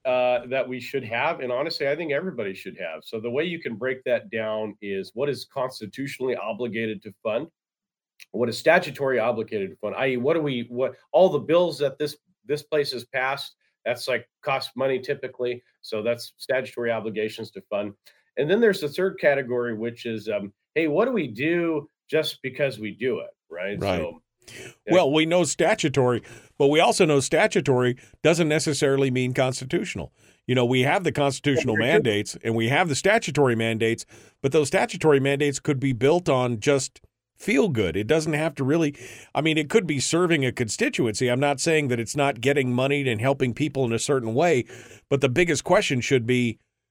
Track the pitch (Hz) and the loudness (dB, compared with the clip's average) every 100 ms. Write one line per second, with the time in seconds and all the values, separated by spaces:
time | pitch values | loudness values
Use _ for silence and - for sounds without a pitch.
0 | 131 127 123 123 123 127 123 127 117 139 | -2 2 2 0 -2 -4 -4 -6 -6 -6
1 | 120 117 147 170 127 123 160 - 139 151 | -4 -2 -2 -4 -4 -4 -4 -2 -2 -2
2 | 165 139 190 120 101 92 95 87 85 80 | -2 -2 -4 -6 -6 -8 -12 -10 -10 -10
3 | - 113 117 131 175 165 139 107 131 131 | -10 -8 -4 -2 -4 -6 -8 -6 -6 -4
4 | 131 117 104 113 110 110 107 98 101 98 | -2 -4 -2 -6 -4 -4 -6 -8 -8 -6
5 | 92 110 143 120 - 139 127 - 107 - | -6 -4 -4 -4 -8 -6 -6 -8 -14 -10
6 | 139 - 127 110 104 107 123 110 113 104 | -10 -6 -4 -4 -6 -6 -6 -4 -6 -6
7 | 104 - 110 113 165 _ _ _ _ _ | -12 -8 -4 -4 -6 _ _ _ _ _
8 | _ _ - 104 120 113 156 175 165 139 | _ _ -12 -4 -4 2 4 4 2 -4
9 | 139 123 113 113 110 107 95 - 104 - | -2 0 0 -2 -6 -6 -6 -8 -8 -4
10 | 135 123 127 165 147 123 117 120 127 - | -2 -2 0 0 -2 -4 -6 -4 -6 -6
11 | _ 156 180 147 123 170 175 143 139 - | _ 4 4 4 2 2 2 0 -4 -2
12 | 151 - _ _ - 143 - 151 139 127 | -6 -8 _ _ -8 -8 -2 -2 -2 -6
13 | 120 131 131 135 - _ _ _ - 120 | -8 -4 -4 -4 -8 _ _ _ -6 -4
14 | - 120 - _ 147 135 - 123 135 131 | -2 -4 -6 _ -4 -4 -4 -4 -2 -2
15 | 131 139 117 - 123 123 - _ - 107 | -4 -8 -8 -6 -6 -6 -12 _ -10 -6
16 | 110 117 - _ - 131 110 - 117 113 | -4 -4 -8 _ -4 -4 -4 -6 -4 -2
17 | 107 104 107 - 107 95 - 101 104 - | -4 -4 -4 -6 -12 -14 -6 -6 -6 -12
18 | _ _ _ - 147 208 233 185 147 143 | _ _ _ -4 0 4 4 2 -4 -2
19 | 190 180 156 139 123 123 120 107 117 117 | -2 2 2 2 0 -2 -2 -4 -6 -6
20 | 117 110 101 104 101 - _ 156 160 151 | -8 -6 -4 -6 -6 -14 _ -2 0 2
21 | 240 233 135 104 151 170 170 156 147 _ | 2 0 -4 -4 -2 0 0 -2 -6 _
22 | _ 156 147 - 131 127 139 107 107 95 | _ -2 -2 -6 -10 -2 -4 -2 -10 -4
23 | 127 92 67 - _ 82 95 101 98 87 | -2 -2 -6 -16 _ -10 -8 -4 -2 -2
24 | 85 80 _ _ - - - - - 180 | -4 -10 _ _ -20 -18 -20 -14 2 4
25 | 151 156 160 180 160 - 262 - 160 135 | 4 2 2 2 2 2 2 2 0 2
26 | 123 120 - - - - 139 156 214 - | 2 0 -6 -20 -20 2 4 6 4 4
27 | 165 143 135 160 208 175 143 123 123 123 | 4 4 4 2 4 2 2 2 2 0
28 | - _ 151 165 160 156 156 139 143 139 | -10 _ 2 4 2 2 0 2 2 4
29 | 139 127 127 127 127 131 131 170 208 92 | 2 2 0 0 0 -2 -4 -4 -4 -8
30 | 71 _ _ _ - 127 123 127 127 185 | -10 _ _ _ 0 2 4 4 2 2
31 | 170 147 143 135 147 135 135 110 120 165 | 0 0 0 0 0 2 2 0 4 4
32 | - 104 104 - 117 113 113 143 180 131 | 4 0 -2 -6 -4 0 2 2 2 2
33 | 190 226 - 147 135 113 113 113 113 117 | 2 2 0 2 4 4 0 0 0 0
34 | - - - _ 135 160 139 196 240 175 | -6 -20 -20 _ 0 2 2 2 0 2
35 | 156 139 135 139 147 135 - 139 139 117 | 4 4 4 2 0 0 -2 0 0 2
36 | 135 175 175 131 123 117 147 143 - - | 2 2 2 2 0 0 2 2 0 -10
37 | _ _ _ _ - 262 220 113 90 85 | _ _ _ _ 0 2 2 2 0 0
38 | 110 160 160 151 160 143 135 165 151 143 | 0 0 2 -2 -2 -2 0 2 0 -2
39 | - - - 139 156 156 156 226 175 143 | -16 -20 -6 -2 0 0 2 2 2 -2
40 | - 165 180 160 131 113 113 - 247 214 | 0 2 2 2 2 0 -4 -2 -2 0
41 | 120 - 127 127 143 139 165 156 143 120 | -2 0 0 2 2 0 2 2 2 -2
42 | 113 143 143 139 123 143 127 123 135 143 | -2 0 -2 0 0 2 2 0 0 0
43 | 131 107 131 139 131 - 156 131 123 113 | -2 0 0 0 0 0 -2 0 0 0
44 | - 139 110 117 175 135 - - - - | 0 -2 0 2 4 2 0 -10 -20 -20
45 | _ 139 135 123 170 147 - 190 - 131 | _ 0 2 4 2 2 4 2 4 0
46 | - 135 113 123 120 107 _ _ _ | 2 2 4 2 2 -2 _ _ _